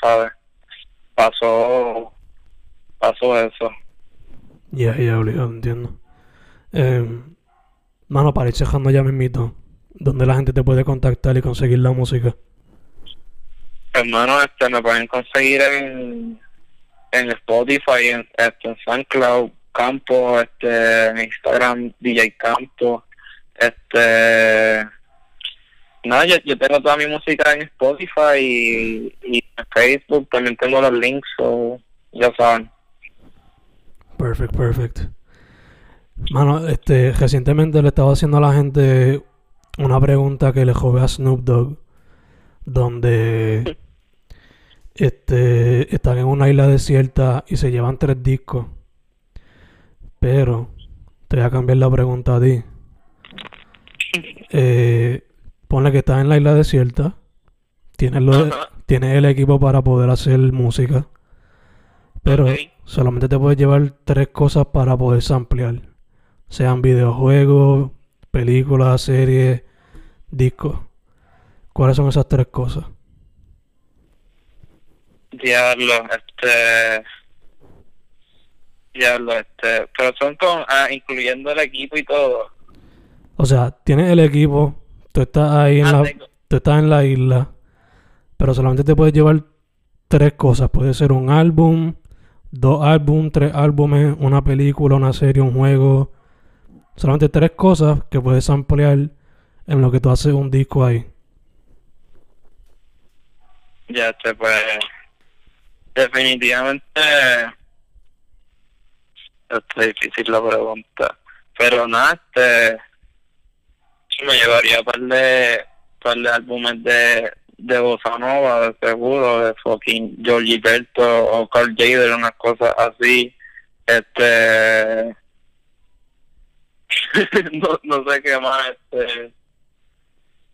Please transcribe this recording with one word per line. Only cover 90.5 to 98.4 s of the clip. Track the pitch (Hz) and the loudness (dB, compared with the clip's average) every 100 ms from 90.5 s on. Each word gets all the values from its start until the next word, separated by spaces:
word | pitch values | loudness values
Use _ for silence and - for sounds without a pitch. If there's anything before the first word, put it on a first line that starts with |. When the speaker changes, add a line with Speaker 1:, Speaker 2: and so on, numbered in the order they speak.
| 123 127 | 2 2
Speaker 2:
Puede | - 135 | 0 0
ser | 127 143 | 0 2
un | 131 131 | 2 2
álbum, | 151 170 160 165 165 160 160 - - - _ - | 2 4 4 2 2 -2 -6 -16 -20 -20 _ -20
dos | 127 131 147 151 | -2 0 2 4
álbum, | 160 147 156 156 | 2 2 0 0
tres | 151 143 143 | 0 -2 0
álbumes, | 147 147 147 143 147 135 | 0 2 2 2 2 0
una | 135 139 | 0 2
película, | 139 135 143 143 143 135 | 2 0 0 0 2 2
una | 131 | 2
serie, | 127 139 135 | 0 0 2
un | 135 | 2
juego. | 127 135 135 135 135 135 - _ _ _ _ _ - _ - | 2 2 4 4 2 0 -6 _ _ _ _ _ -20 _ -6
Solamente | - 143 147 | 0 2 2
tres | 156 160 | 2 0
cosas | - 190 165 151 147 - | 2 2 4 2 0 -2
que | 139 | -4
puedes | 127 131 | 0 0